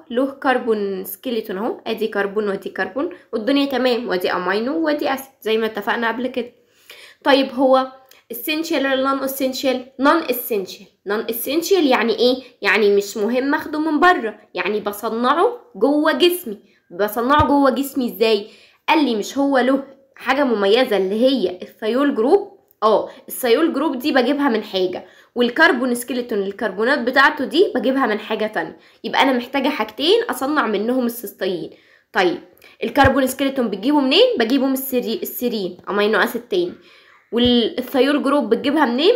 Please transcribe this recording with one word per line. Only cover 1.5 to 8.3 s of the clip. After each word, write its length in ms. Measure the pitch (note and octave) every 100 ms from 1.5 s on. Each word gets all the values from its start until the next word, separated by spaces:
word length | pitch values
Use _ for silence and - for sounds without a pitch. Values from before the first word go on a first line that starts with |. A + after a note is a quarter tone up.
| F#3+
اهو، 220 | A#3+ G4 -
ادي 220 | A3 A3
كربون 400 | G#3 G3 G3+ G#3
وادي 220 | G3 G3
كربون، 400 | - F#3 C4 F4 - _
والدنيا 340 | A#3 G#3 C#4+ C#4
تمام، 420 | B3 B3+ A#3 A3
وادي 240 | F3+ F3+
امينو 540 | F3+ F3+ G3+ A#3+ E4 D#4
وادي 280 | D4 D4+
اسيد 180 | C4+ - _
زي 180 | G#3 A3
ما 80 | A3
اتفقنا 420 | G#3+ G#3+ A3 A3+
قبل 180 | A3+ B3
كده. 260 | B3+ A#3+ - _ _ - - - _
طيب 280 | D#4 C#4 A#3+
هو 340 | A#3+ C4 C4 C4 - _ _ -